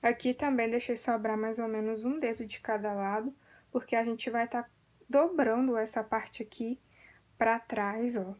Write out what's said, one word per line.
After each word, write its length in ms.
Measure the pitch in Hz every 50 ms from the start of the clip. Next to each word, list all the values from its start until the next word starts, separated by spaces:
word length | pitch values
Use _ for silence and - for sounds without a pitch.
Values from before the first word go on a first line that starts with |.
| -
Aqui 300 | 233 240 240 - 254 254
também 380 | 254 294 294 269 240 233 226
deixei 260 | 226 240 240 - 240
sobrar 400 | 233 - - 240 226 214 220 214
mais 220 | 214 220 220 220 220
ou 100 | 233 226
menos 340 | 220 214 214 214 226 220 220
um 160 | 247 277 320
dedo 280 | 294 233 226 220 226
de 140 | 214 - -
cada 340 | - - 226 214 202 214 208
lado, 400 | 202 196 196 202 214 220 262 269 _ _ - - - _ _
porque 240 | _ 247 - - -
a 80 | 226 233
gente 280 | 233 226 226 - -
vai 180 | 226 233 233 233
tá 180 | - 240 240 - _ _ _ _ _ _ -
dobrando 720 | _ 240 277 302 349 370 311 277 220 220 233 262 262 240
essa 260 | 220 220 220 - 233 220
parte 400 | - - 226 214 - - - 226
aqui 380 | 214 - - 233 226 247 - _ _ _ - - - - - _ _ _
pra 220 | _ 233 226 226 240
trás, 580 | - _ - 214 208 202 202 220 233 247 240
ó. 180 | 220 185 185 196